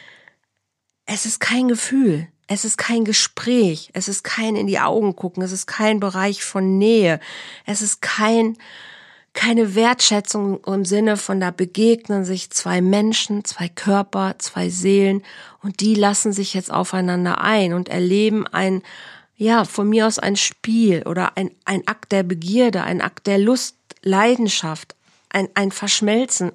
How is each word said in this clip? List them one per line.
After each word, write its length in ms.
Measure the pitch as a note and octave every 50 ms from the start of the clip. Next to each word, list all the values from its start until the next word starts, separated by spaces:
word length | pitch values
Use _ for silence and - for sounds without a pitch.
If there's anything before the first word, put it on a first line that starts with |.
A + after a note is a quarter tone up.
| - - - _ _ - _ _ _ _ _ _ _ _ _ _ _ _ _ _ _
es 180 | - G#3 G3+ -
ist 160 | A3 - -
kein 280 | - - A#3 B3+ B3+ B3
Gefühl, 580 | A#3+ A3+ - - C4 C4+ C4 G#3 D#3 D3 E3 - _ _ _ -
es 160 | G3+ G3+ -
ist 140 | A3 - -
kein 260 | - - A#3 A#3 A3+
Gespräch, 840 | G#3 G#3+ - - - - - - A#3 B3 B3 G#3+ F3 D#3 D#3 - -
es 160 | - F#3 F#3 G3
ist 160 | G3 - -
kein 320 | - - A#3 A3 A3 G#3+
in 100 | G#3 G3+
die 140 | G3 F#3+ -
Augen 340 | - - - A3+ G#3 G3 F3+
gucken, 280 | - - F3 - F#3
es 100 | F#3 F#3
ist 140 | F#3+ F#3+ -
kein 340 | - - - G#3+ G#3+ G#3+ G#3
Bereich 420 | G3+ G3 F#3 F#3+ F#3+ G3+ G3+ -
von 360 | - - - G3 F#3+ F#3+ F#3+ F#3+
Nähe, 420 | G#3 A3 A#3 A3 G3 E3 D#3+ D3+ - - - - - - - - -
es 160 | - G#3 G#3
ist 220 | G#3 G3 - -
kein, 560 | - - - G#3+ G#3+ A3 A3+ A3+ A3+ A3 A3+ - - - - - - - - - - - - - _ _ -
keine 420 | - - A#3 A#3 A#3 A3+ G3+ F#3
Wertschätzung 840 | G#3+ A3+ A#3+ B3 A#3+ - - G#3+ G#3 G3+ - - G#3 G3+ G3 G3 - -
im 200 | - G3 G3+ F#3+
Sinne 320 | F3+ G3+ G#3 A3 A3 G#3
von, 220 | G3+ - - G3 F#3+
da 140 | F3+ F3+
begegnen 720 | F3 - F#3 F3 - G3+ A3 A#3 A#3 A3+ - - G#3 G3 F#3
sich 260 | F3+ F#3+ F#3 - -
zwei 300 | - - - F3+ F3+ F3+
Menschen, 640 | F3+ F#3 G3 G#3 G#3+ A3 A3 - - - G#3 G#3 -
zwei 240 | - - - F3 E3+
Körper, 680 | E3+ - - G3+ G3 G3+ G3 G3 - G3 F#3+ F#3+ - -
zwei 300 | - - - F#3 F3+ F3
Seelen 540 | F3+ F#3 F3+ G3 G3 G3 G3 G3 G3 G3 G3 - - - - - - _
und 160 | - G3+ F#3 -
die 160 | G3 G#3+ A3
lassen 380 | G#3 G3+ G3+ G3+ - - G#3+
sich 220 | G3 G3+ G3 - -
jetzt 180 | F#3 F#3 -
aufeinander 680 | - F3+ F#3 - - F#3 F3+ F3+ F3+ F3+ F3+ F3 - -
ein 320 | - G#3 A3 G#3+ F#3+ F3
und 160 | E3+ F3+ F3+ -
erleben 600 | - F3+ F3+ F3+ G3 G#3 G#3+ A3 A3 G#3+ - -
ein, 340 | - F3 F#3+ F#3+ F#3+ F#3 - - - - - - - - _ _ _
ja, 280 | - G#3 A3 A#3 A3+ G3
von 240 | - - - G3+ G#3+
mir 180 | G#3+ A3+ A3
aus 120 | A3 G#3+ -
ein 180 | - G3 G3+
Spiel 680 | G3+ - - - _ - A3+ A3 A3+ A3+ G3+ F3 D#3 -
oder 320 | - E3+ F3+ F3+ - -
ein, 160 | F#3+ F#3+ - - _ -
ein 220 | - G3 F3+ -
Akt 260 | - G#3+ - - -
der 100 | G#3 G3
Begierde, 600 | F#3 F3 F#3 E3 E3 F3+ G3+ B3 B3 A#3 F#3+ F3
ein 180 | - - F3+ F3
Akt 260 | - - - - -
der 120 | G3+ G3 G3
Lust, 380 | G3+ A3+ C4 B3+ - - - _ _ - - _
Leidenschaft, 920 | - F#3+ F#3+ G3 G#3+ A#3 B3+ B3 A3+ G3+ - - - D#3+ D#3 D#3 - - - _ _ _ _ _ _ -
ein, 180 | - G3 G3 - -
ein 180 | G3+ G3+ G3
Verschmelzen, 800 | - - G#3 G3 - - G#3+ G#3 G#3+ A#3 C4 B3 - - F3+ E3+